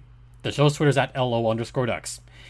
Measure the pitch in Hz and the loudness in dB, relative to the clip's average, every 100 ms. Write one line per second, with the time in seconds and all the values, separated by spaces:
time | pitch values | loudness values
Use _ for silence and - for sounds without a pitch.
0 | - - - - - - 147 147 151 135 | -8 -20 -20 -12 -8 2 2 4 2 2
1 | 135 135 127 117 113 113 117 139 123 80 | 0 -2 -2 0 0 -2 -4 -4 -2 -4
2 | - - - - | -8 -14 -18 -20